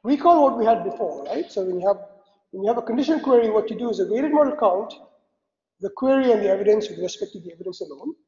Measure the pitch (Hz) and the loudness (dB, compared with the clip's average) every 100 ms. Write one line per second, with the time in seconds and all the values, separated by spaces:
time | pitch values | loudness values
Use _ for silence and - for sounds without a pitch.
0 | 220 285 349 339 277 240 220 202 185 - | 0 2 4 6 4 2 2 2 -2 -6
1 | 185 - - 147 - 208 185 180 190 196 | -8 -8 -8 -8 -6 -6 -4 -2 -2 -2
2 | - - _ _ _ 190 202 240 226 240 | -6 -20 _ _ _ -6 -2 -2 -2 -2
3 | 285 311 269 240 226 214 214 220 240 202 | 0 -2 4 4 4 0 -2 -6 -6 -2
4 | 185 220 294 302 285 - 208 180 - - | -2 -2 0 2 2 2 0 0 -6 -14
5 | - _ _ _ _ _ _ _ 196 - | -20 _ _ _ _ _ _ _ -12 -2
6 | 262 269 254 214 202 196 202 214 214 170 | 2 2 4 2 2 2 4 2 0 -8
7 | 180 - 196 190 175 165 185 180 160 139 | -8 -8 -12 -12 -18 -14 -14 -12 -14 -10
8 | 277 - | -12 -12